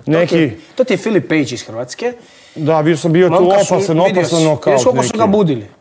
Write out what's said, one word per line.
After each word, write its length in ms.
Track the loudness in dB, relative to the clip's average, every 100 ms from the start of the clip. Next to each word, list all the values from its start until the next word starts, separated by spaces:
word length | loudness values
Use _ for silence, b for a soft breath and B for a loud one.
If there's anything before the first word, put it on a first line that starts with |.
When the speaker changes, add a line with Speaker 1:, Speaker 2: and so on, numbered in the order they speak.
Speaker 1:
ti 60 | -2
Speaker 2:
neki 260 | 0 2 0
Speaker 1:
je, 220 | 0 -4 -14
to 100 | -4
ti 80 | -2
je 60 | -2
Filip 300 | 0 -2 0
Pejić 240 | -2 -2
iz 100 | -8
Hrvatske. 500 | -12 -12 -12 -8 -10 -10 B B B
Speaker 2:
Da, 260 | -6 -2 0
vidio 160 | 2 0
sam, 160 | 0
bio 160 | 2 4
tu 60 |
Speaker 1:
Momka 240 | 4 4 2
su, 160 | 2
Speaker 2:
opasan, 220 | 0 0 0
Speaker 1:
vidio 160 | 2
Speaker 2:
opasan 260 | 0 0 0
Speaker 1:
si, 60 |
Speaker 2:
nokaut 220 | 2 0 0
Speaker 1:
vidiš 160 | 2
koliko 180 | 2 0
su 60 | -2
Speaker 2:
neki. 100 | 0
Speaker 1:
ga 80 | 0
budili? 380 | 2 0 -2 -8 -14